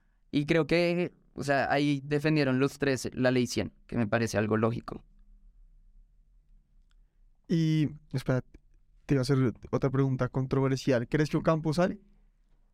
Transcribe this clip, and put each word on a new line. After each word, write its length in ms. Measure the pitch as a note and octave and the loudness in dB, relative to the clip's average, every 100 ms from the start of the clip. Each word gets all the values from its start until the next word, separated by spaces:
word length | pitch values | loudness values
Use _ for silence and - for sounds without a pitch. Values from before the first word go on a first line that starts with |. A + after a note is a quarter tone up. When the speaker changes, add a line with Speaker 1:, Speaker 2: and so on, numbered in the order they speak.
| _ _ _ | _ _ _
Speaker 1:
Y 160 | C#3+ D3 | -2 2
creo 200 | E3 D3 | 2 2
que, 480 | E3 E3+ F3 E3+ - _ | 2 2 0 -4 -8 _
o 100 | - | -8
sea, 260 | C#3+ C#3 A#2+ | -2 0 2
ahí 300 | C#3+ D3 C#3+ | 2 2 -2
defendieron 560 | C#3 D3 D#3 D3+ C3 B2+ | -2 -2 2 2 2 2
los 200 | C#3 - | 0 0
tres 320 | C#3 C3 G#2+ | -2 -2 -4
la 180 | - B2+ | -2 2
ley 160 | B2+ A#2+ | 2 0
cien, 280 | - E2+ - - | -2 -6 -10 -8
que 120 | - | -4
me 80 | G#2+ | -2
parece 320 | A2+ A2+ G2+ | 0 0 -2
algo 180 | G#2+ A2 | 0 0
lógico. 480 | A2+ A#2 - - - - - - - - - - - - - _ _ _ _ - _ _ _ _ _ _ _ _ - | 0 -2 -8 -14 -16 -20 -20 -20 -20 -20 -20 -20 -20 -20 -20 _ _ _ _ -20 _ _ _ _ _ _ _ _ -4
Speaker 2:
Y, 420 | E3 D#3+ D#3 D3 - - | 0 2 0 0 -4 -10
espera, 300 | C3 - C3 - - _ _ _ _ | -8 -2 -4 -4 -14 _ _ _ _
te 100 | - | -2
iba 60 | C#3 | 0
a 20 | |
hacer 320 | B2+ C3+ B2+ G2+ - | 2 2 2 -2 -6
otra 200 | - C3+ | -2 0
pregunta 380 | C3 C#3 B2+ B2+ | 0 0 0 -2
controversial. 800 | C#3 C3 C3+ C3+ C3 - B2 A#2+ | -2 -2 0 0 0 0 0 0
¿Crees 200 | D3+ D3+ | 0 0
que 80 | D#3+ | 0
Ocampo 360 | - D#3+ D#3 | 0 0 0
sale? 260 | D3+ F3+ - - _ _ _ _ _ _ | 0 0 -2 -14 _ _ _ _ _ _